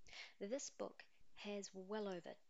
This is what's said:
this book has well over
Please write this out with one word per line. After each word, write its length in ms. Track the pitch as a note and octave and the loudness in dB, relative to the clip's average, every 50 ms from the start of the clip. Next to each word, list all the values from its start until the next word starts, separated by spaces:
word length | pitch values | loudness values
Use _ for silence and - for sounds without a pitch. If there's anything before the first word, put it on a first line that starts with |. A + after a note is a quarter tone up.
| - - - - - - - - | -8 -8 -6 -6 -8 -6 -2 0
this 320 | G3 G3+ A#3+ C#4+ - - | 2 4 4 4 2 2
book 340 | - - - - - - - - - - - - - | 0 0 0 0 0 -6 -12 -12 -12 -12 -12 -10 -8
has 340 | - - G3+ G3+ G3+ G3 - - | -4 -2 0 0 0 0 -2 -4
well 340 | F#3+ F#3 F#3 G#3+ G#3+ G#3 G3+ | -4 0 2 4 4 4 4
over 260 | F#3 F3 - C3 B2 - - | 2 2 0 -2 -6 -6 -10